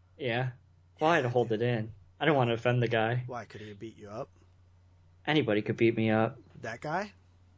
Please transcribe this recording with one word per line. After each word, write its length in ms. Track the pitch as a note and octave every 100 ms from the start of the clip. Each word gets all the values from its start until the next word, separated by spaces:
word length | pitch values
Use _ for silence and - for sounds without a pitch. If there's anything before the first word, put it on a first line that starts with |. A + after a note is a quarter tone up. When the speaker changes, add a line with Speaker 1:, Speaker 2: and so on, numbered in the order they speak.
| _ -
Speaker 1:
Yeah. 320 | C3 A#2 C3 - _ _ _ -
Well, 100 | D#3
I 40 | E3+
had 60 |
to 60 | B2
Speaker 2:
Yeah, 40 |
Speaker 1:
hold 160 | B2 A#2
Speaker 2:
dude. 120 | G#2+
Speaker 1:
it 40 | A#2+
in. 260 | A#2 A2 - - -
I 60 | D3+
didn't 120 | C#3
want 120 | A#2
to 40 |
offend 280 | A2+ B2 B2
the 60 | A#2
guy. 360 | A2+ A2 B2 B2
Speaker 2:
Why? 180 | A#2+ G2+
Could 160 | G#2
he 80 | G#2+
have 100 | G2+
beat 180 | A2+ G#2
you 120 | G2+
up? 200 | A2 C#3+ - _ _ _ _ _ _ _ _ -
Speaker 1:
Anybody 340 | D3+ A#2+ G#2
could 140 | G#2+ A2
beat 180 | A2+ A2+
me 120 | A2
up. 260 | A2 A#2 - - -
Speaker 2:
That 180 | A2+ A#2
guy? 300 | D3+ E3+ G#3 - _ _ _